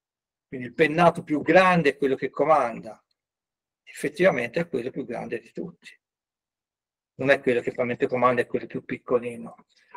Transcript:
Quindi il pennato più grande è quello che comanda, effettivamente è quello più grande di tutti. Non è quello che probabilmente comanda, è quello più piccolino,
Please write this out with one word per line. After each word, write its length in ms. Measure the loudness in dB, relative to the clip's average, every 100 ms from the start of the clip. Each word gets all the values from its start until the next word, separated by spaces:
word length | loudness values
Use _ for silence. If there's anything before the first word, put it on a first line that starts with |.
| _ _ _ _ _
Quindi 200 | -14 -10
il 60 | 0
pennato 480 | 0 4 2 2
più 180 | -4 -2
grande 480 | 4 6 6 4 2
è 80 | 0
quello 180 | -2 -2
che 140 | -4
comanda, 720 | -2 2 2 2 -4 -14 -20 _ _ _ _ _ _ _ _
effettivamente 760 | -20 -8 -8 0 2 2 -2 -4
è 100 | -4
quello 220 | -6 -6
più 120 | -8
grande 360 | -8 -10 -8 -10
di 120 | -10
tutti. 380 | -12 -12 -16 -20 -20 _ _ _ _ _ _ _ _ _ _ _ -4
Non 160 | 2
è 80 | 2
quello 180 | 4 0
che 120 | -2
probabilmente 360 | -4 -4 -2 -2
comanda, 340 | 2 2 2
è 40 | -2
quello 220 | -6 -6
più 180 | -12 -10
piccolino, 720 | -10 -2 -2 -2 -10 -16 -20 _ _ _